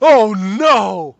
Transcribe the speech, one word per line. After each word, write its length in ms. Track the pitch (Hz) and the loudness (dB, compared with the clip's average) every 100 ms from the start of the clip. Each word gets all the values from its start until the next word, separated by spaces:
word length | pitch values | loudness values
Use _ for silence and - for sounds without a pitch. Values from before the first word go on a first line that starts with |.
Oh, 340 | 302 285 220 | 4 4 2
no! 800 | 208 185 208 311 262 196 190 156 123 | -2 -6 -2 0 0 0 -8 -12 -16